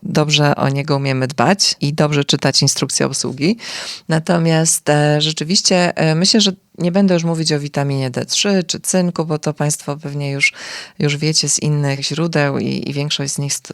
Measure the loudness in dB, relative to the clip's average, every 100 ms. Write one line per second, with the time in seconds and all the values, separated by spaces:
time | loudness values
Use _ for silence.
0 | -2 0 2 4 2 2 0 0 0 0
1 | 0 0 0 2 2 2 0 0 -2 2
2 | 2 2 0 0 2 2 2 0 -2 0
3 | -2 -2 -6 -2 0 -2 -6 -12 -12 -10
4 | -2 -2 0 2 2 2 2 0 2 4
5 | 4 2 0 -2 -2 0 2 2 2 2
6 | 2 2 4 4 2 -2 _ -4 0 2
7 | 4 4 2 0 0 -2 -2 -2 -2 0
8 | -2 -4 -4 -2 2 0 0 -4 -2 0
9 | 0 0 -2 -2 -2 -2 -2 -2 -6 -8
10 | -6 -6 -4 -2 -2 -4 -12 -14 -14 -2
11 | -2 0 0 0 0 0 0 0 0 -2
12 | -4 -2 0 2 2 0 -2 -4 -4 -4
13 | -4 -4 -4 -4 -4 -6 -10